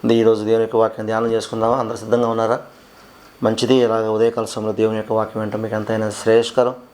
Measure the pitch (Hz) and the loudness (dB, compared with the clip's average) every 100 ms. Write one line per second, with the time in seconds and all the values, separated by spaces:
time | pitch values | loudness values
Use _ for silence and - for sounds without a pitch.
0 | 117 113 113 110 107 113 113 113 110 - | 2 4 4 2 2 0 2 0 0 -2
1 | 107 110 117 113 104 113 113 131 113 117 | -4 -2 -2 -2 -4 -2 0 0 -2 -6
2 | 110 117 117 113 110 127 - - - - | -2 0 2 0 0 -2 -4 -20 -20 -20
3 | - - - - 117 113 120 131 120 110 | -20 -20 -20 -2 -2 0 2 4 4 2
4 | 110 107 117 113 110 - 110 107 110 110 | 0 2 2 0 -6 -4 -4 0 0 0
5 | 107 110 107 110 107 107 110 110 104 110 | -2 -2 -2 -4 -6 -6 -4 -4 -4 -4
6 | 107 101 113 113 117 - 123 123 - | -4 -2 2 4 4 0 0 -2 -18